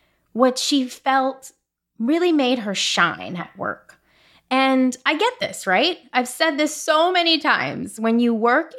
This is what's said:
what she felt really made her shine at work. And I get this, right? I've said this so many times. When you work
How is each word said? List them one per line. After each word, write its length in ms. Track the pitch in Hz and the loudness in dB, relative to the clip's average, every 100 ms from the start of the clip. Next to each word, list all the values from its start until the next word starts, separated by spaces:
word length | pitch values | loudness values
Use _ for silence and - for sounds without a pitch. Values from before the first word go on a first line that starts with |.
| _ _ _ | _ _ _
what 240 | 220 254 247 | 0 0 0
she 300 | - 285 254 | 0 0 -2
felt 640 | - 269 269 262 262 - _ _ _ _ - | -6 0 0 0 -4 -14 _ _ _ _ -6
really 320 | 233 330 359 | 0 2 2
made 260 | 311 254 247 | 2 2 0
her 140 | 208 | -2
shine 640 | 190 - - 170 87 92 175 | -4 -2 0 0 0 -10 -10
at 180 | - 190 | -12 -8
work. 440 | - - _ - _ _ _ _ - | -8 -8 _ -20 _ _ _ _ -4
And 480 | 262 269 262 254 - 269 | 0 2 4 2 0 -2
I 100 | 311 | 0
get 240 | 453 494 | 0 -2
this, 260 | - 185 202 | -8 -6 0
right? 340 | 185 320 339 - | 2 2 -2 -4
I've 160 | 247 240 | -2 -2
said 300 | - 320 285 | 0 0 0
this 180 | 302 - | -2 -2
so 340 | - 311 339 | 0 2 2
many 280 | 370 339 320 | 2 2 2
times. 600 | 294 208 135 - 196 - | 2 0 -2 -6 -10 -4
When 220 | 220 233 | 0 2
you 140 | 240 | 2
work 400 | 226 233 269 330 | 2 2 2 0